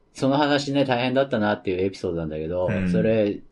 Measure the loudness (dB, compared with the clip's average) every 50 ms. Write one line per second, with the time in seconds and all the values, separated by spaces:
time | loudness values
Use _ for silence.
0 | _ _ _ -2 0 2 2 2 2 2 2 0 0 0 0 0 2 2 2 0
1 | 0 0 0 0 0 0 0 0 0 0 0 -2 -2 -4 -2 -2 -2 -2 -2 -4
2 | -4 -4 -4 -4 -4 -4 -6 -6 -6 -4 -2 -2 -2 0 0 0 0 0 2 2
3 | 2 2 2 2 2 0 0 -4 -8 -16